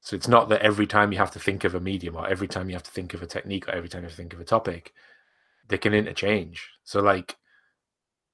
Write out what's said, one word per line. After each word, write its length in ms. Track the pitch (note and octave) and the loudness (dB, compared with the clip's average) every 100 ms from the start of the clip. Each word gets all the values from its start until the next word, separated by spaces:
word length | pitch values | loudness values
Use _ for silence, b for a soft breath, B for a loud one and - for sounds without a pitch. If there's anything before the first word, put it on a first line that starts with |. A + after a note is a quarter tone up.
So 160 | - G2 | -8 -6
it's 120 | - | 4
not 200 | A#2+ A2+ | 6 6
that 140 | G#2+ | 4
every 240 | G#2+ G#2 G#2 | 4 4 2
time 260 | G#2+ G#2 | 4 4
you 60 | F#2+ | 4
have 120 | G2 | 0
to 60 | - | 0
think 240 | - G2 | -4 -2
of 100 | F#2+ | -2
a 60 | F2+ | -2
medium 360 | F#2 G2 F2 D#2+ | -4 -4 -6 -8
or 100 | F#2 | -4
every 220 | F#2+ F#2+ | -4 -4
time 200 | - F#2 | -6 -6
you 40 | |
have 80 | F2+ | -8
to 60 | - | -10
think 220 | - F2+ | -10 -10
of 80 | F2+ | -10
a 40 | F2 | -10
technique 420 | - - G2 - | -10 -6 -8 -4
or 40 | |
every 160 | F2 F2 | -6 -6
time 120 | F2+ | -12
you 40 | F2 | -12
have 60 | |
to 40 | D#2+ | -14
think 160 | E2+ | -16
of 80 | F2 | -14
a 40 | |
topic, 500 | E2+ A2+ - E2+ - _ b b b b b b _ | 0 0 0 -8 -12 _ b b b b b b _
they 80 | F#2 | 0
can 140 | G#2+ | 4
interchange. 760 | G#2+ G#2+ F#2+ G2 G#2 E2+ E2+ - _ | 4 2 -2 0 0 -2 -12 -18 _
So, 160 | - G#2 | -6 2
like, 360 | G2+ F#2+ F2+ - _ _ _ _ _ _ _ _ _ | 4 4 0 -14 _ _ _ _ _ _ _ _ _